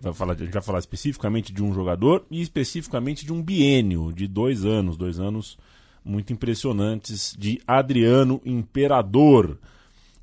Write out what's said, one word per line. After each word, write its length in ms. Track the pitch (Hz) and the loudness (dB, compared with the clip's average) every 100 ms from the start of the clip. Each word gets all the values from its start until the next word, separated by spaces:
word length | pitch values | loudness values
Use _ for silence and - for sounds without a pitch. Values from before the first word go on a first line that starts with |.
vai 100 | 98 | -10
falar, 220 | 82 90 | -6 -6
a 20 | 85 | -6
gente 160 | 85 | -6
vai 80 | 98 | -6
falar 200 | 101 92 | -4 -6
especificamente 760 | - - 143 135 104 113 104 | -6 -6 -6 -4 -4 -4 -4
de 80 | 98 | -4
um 100 | 104 | -2
jogador 540 | 95 90 87 123 190 - | -2 -2 2 2 2 -2
e 120 | 165 | -8
especificamente 800 | 170 160 131 170 - 127 127 151 | -6 -6 -6 -6 -8 -6 -6 -8
de 80 | 147 | -8
um 80 | 165 | -8
biênio 720 | 165 190 139 135 104 85 80 | -4 2 4 4 2 -2 -4
de 140 | 85 98 | -6 -6
dois 360 | 95 123 120 98 | -2 -2 0 0
anos, 320 | 110 95 80 | 0 -2 -4
dois 200 | 90 85 | -6 -6
anos 380 | 98 107 - - _ _ _ _ | -6 -6 -10 -18 _ _ _ _
muito 300 | - 101 98 | -6 -6 -6
impressionantes 1000 | 117 120 110 139 104 104 110 - 104 - - | -6 -4 -2 -2 0 -2 -2 -8 -8 -8 -6
de 240 | 101 123 - | -4 -4 0
Adriano 760 | 131 131 123 117 127 131 131 | 0 2 4 6 6 4 0
Imperador, 1120 | 127 123 110 139 151 131 101 117 151 127 87 73 - _ _ _ _ _ | -4 -6 -4 -2 2 2 2 6 8 8 6 -4 -18 _ _ _ _ _